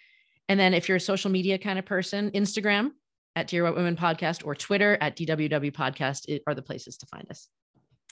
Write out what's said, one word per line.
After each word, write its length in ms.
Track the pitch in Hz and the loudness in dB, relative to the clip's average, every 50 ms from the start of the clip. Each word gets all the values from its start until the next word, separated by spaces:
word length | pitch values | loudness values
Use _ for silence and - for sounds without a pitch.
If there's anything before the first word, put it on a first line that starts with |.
| _ _ _ _ _ _ _ _ _ - | _ _ _ _ _ _ _ _ _ 2
And 100 | 196 196 | 4 6
then 140 | 190 185 185 | 6 6 6
if 160 | 170 175 - | 4 2 2
you're 80 | 190 | 0
a 40 | 180 | 0
social 300 | - - 196 185 - 196 | 2 0 -2 0 0 0
media 260 | 190 185 175 196 190 | 0 2 2 0 0
kind 220 | 185 190 208 190 190 | -2 -2 -4 -4 -4
of 60 | 185 | -4
person, 440 | - 202 180 185 - - 202 208 208 | -2 -2 -2 -2 -2 -4 -2 -2 -2
Instagram 600 | 202 202 208 196 - 220 196 208 202 202 226 294 - _ _ _ _ _ _ _ _ | 0 0 0 0 0 -2 0 2 2 2 0 -2 -4 _ _ _ _ _ _ _ _
at 100 | 165 - | -6 -4
Dear 160 | - 180 170 170 | -2 0 2 2
White 120 | 170 - | 2 2
Women 200 | 175 180 175 170 | 2 0 0 0
Podcast 500 | 165 175 170 160 - 180 156 170 - - | 2 2 0 0 2 -2 -2 -2 -4 -6
or 80 | 151 143 | -6 -6
Twitter 440 | - - - 202 196 208 208 202 - | -6 -2 0 2 4 4 4 4 2
at 160 | 151 147 - | 0 -2 -2
D 100 | - 165 | -4 -2
W 220 | 156 160 151 151 | -2 0 0 0
W 240 | 151 156 147 143 143 | 0 0 0 -2 -2
Podcast 680 | 139 - 143 135 135 - 143 131 139 - - - 151 143 147 | -4 -2 -4 -4 -2 -2 -4 -4 -4 -4 -6 -6 -6 -4 -4
are 80 | 151 147 | -4 -6
the 80 | 143 | -6
places 360 | 135 - 135 127 - - - | -8 -10 -12 -12 -12 -16 -18
to 80 | - - | -20 -20
find 200 | - - - - - | -18 -18 -18 -16 -16
us. 180 | 160 - - _ _ _ _ _ _ _ _ _ _ _ _ - | -18 -20 -20 _ _ _ _ _ _ _ _ _ _ _ _ -20